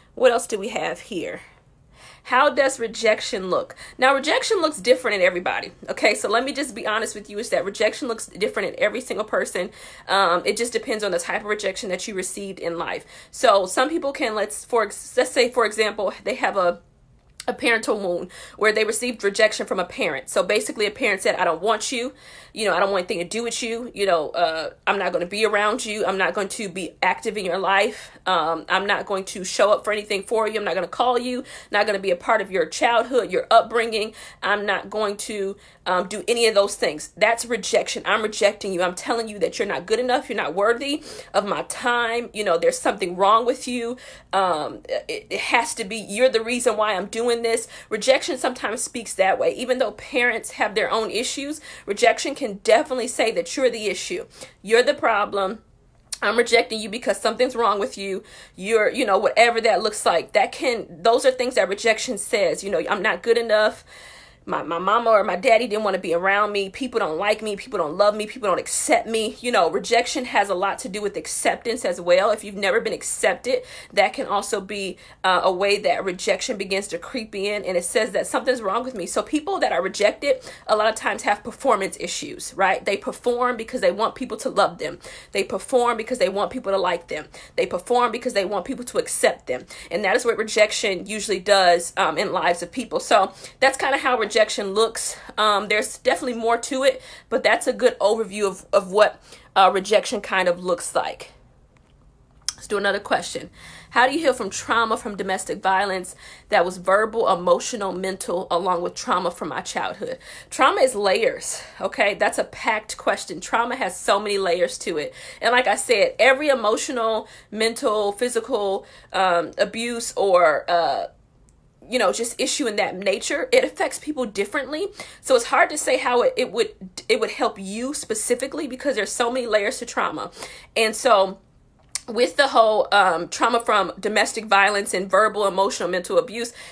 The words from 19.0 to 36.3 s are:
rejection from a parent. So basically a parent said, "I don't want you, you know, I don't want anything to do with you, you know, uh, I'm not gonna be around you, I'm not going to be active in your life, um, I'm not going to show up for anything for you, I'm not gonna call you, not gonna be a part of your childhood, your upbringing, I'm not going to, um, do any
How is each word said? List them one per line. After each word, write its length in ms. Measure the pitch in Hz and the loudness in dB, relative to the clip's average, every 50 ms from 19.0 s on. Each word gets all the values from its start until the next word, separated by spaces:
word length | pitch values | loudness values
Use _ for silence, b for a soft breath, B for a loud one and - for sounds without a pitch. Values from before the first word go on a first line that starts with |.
| 254 247 240 - - | -4 -4 -4 -2 -2
rejection 420 | 202 202 - 214 214 - - 214 | 0 4 4 4 4 2 -2 -4
from 140 | - - 185 | -2 -2 -2
a 60 | 180 | -2
parent. 440 | - - - 220 165 147 131 - - | -4 -4 -4 -2 -2 -2 -4 -8 -2
So 140 | - 202 175 | 0 0 2
basically 420 | 185 208 220 214 - - - 214 | 2 0 0 0 -2 -2 -2 -2
a 60 | 202 | -2
parent 320 | - - - 214 196 190 - | -2 -2 -2 0 0 0 0
said, 120 | 220 175 | 0 0
"I 60 | - 185 | 2 2
don't 160 | 175 160 165 | 0 0 0
want 320 | 180 220 220 214 - - | 0 0 0 0 -2 -4
you, 220 | 262 233 240 277 B B B B B B B B - | -4 -4 -4 -6 B B B B B B B B -8
you 120 | 202 220 | -2 0
know, 100 | 196 160 | 0 2
I 40 | 175 | 2
don't 120 | 202 196 | 2 2
want 80 | 202 185 180 - | 2 0 0 -2
anything 80 | 226 | -4
to 100 | 170 175 | -4 -4
do 140 | 160 - 226 | -4 -4 -4
with 220 | 240 233 226 - 254 | -4 -4 -6 -6 -4
you, 280 | 226 226 233 247 233 - | -6 -6 -6 -8 -10 -6
you 100 | 190 202 | -2 2
know, 240 | 196 175 160 151 - | 2 2 2 0 -2
uh, 400 | - - 175 160 160 160 151 - - - _ | 0 0 0 0 0 -2 -6 -6 -10 -4 _
I'm 140 | - 202 196 | -2 0 0
not 120 | 185 180 | 0 0
gonna 140 | 180 170 175 | -2 -2 -2
be 180 | 180 196 208 220 | -4 -2 0 0
around 400 | 208 208 202 208 208 220 254 - | 2 2 2 2 2 0 -2 -4
you, 220 | 220 208 214 196 | -6 -4 -2 -2
I'm 140 | 185 190 190 | -2 0 0
not 160 | 190 165 - | 0 0 0
going 140 | 214 196 196 | -2 -4 -4
to 200 | - - 220 190 | -6 -8 -8 -8
be 240 | 165 190 170 - - _ | -8 -8 -10 -10 -6 _
active 360 | 175 185 190 - - 226 196 | -2 -2 0 -2 -4 -6 -6
in 80 | 214 185 | -4 -4
your 120 | 180 170 | -2 -2
life, 540 | 196 185 180 196 196 208 240 - - - - - - _ | -2 0 2 2 2 2 0 -2 -8 -14 -20 -20 -8 _
um, 380 | 185 185 170 151 160 165 160 - - | 0 0 2 2 0 -2 -4 -2 -2
I'm 160 | 180 190 196 | 0 0 0
not 220 | 208 202 - 196 | 0 -2 -2 -2
going 160 | - 202 190 190 | -4 -4 -4 -4
to 180 | - - 202 185 | -6 -10 -10 -8
show 280 | - - - 208 208 | -4 2 4 4 4
up 120 | 214 208 - | 4 2 2
for 80 | 214 | -2
anything 300 | 208 208 208 - 208 190 | -2 -2 -2 -4 -4 -4
for 260 | 196 - 240 220 220 | -2 -2 0 0 0
you, 120 | 214 214 208 | 0 -2 -2
I'm 40 | 208 | -2
not 120 | 185 165 | -2 -2
gonna 120 | 185 175 | -2 -4
call 300 | 170 - - 240 254 247 | -4 -2 0 2 2 2
you, 260 | 240 247 254 247 247 B B B B B B | 2 0 -2 -4 -6 B B B B B B
not 160 | - 208 208 | 0 0 2
gonna 100 | 214 202 | 2 0
be 140 | 190 190 190 | 0 0 0
a 40 | 175 | -2
part 260 | - - - 226 214 | 0 2 2 2 2
of 100 | 190 185 | 0 0
your 160 | 185 185 156 | 0 0 0
childhood, 640 | - - - - 233 240 339 254 247 269 247 196 185 | -2 0 0 2 4 4 2 2 2 0 0 0 0
your 160 | 180 160 - - | -2 -2 2 6
upbringing, 640 | 214 226 - 226 220 233 226 226 220 214 214 220 B B B B B B - | 6 6 6 4 2 0 0 0 -2 -2 -4 -6 B B B B B B -2
I'm 240 | 185 208 208 202 | 0 0 0 0
not 240 | 208 190 - - 196 | 0 -2 -2 -4 -4
going 260 | 208 214 220 202 202 | -4 -2 -2 -2 -2
to, 400 | 202 - - 214 202 196 196 196 B B B B B _ | -4 -8 -8 -6 -6 -6 -6 -6 B B B B B _
um, 200 | 185 185 180 175 | 0 0 0 0
do 160 | 185 214 202 175 | -2 -6 -4 -2
any 180 | - | 0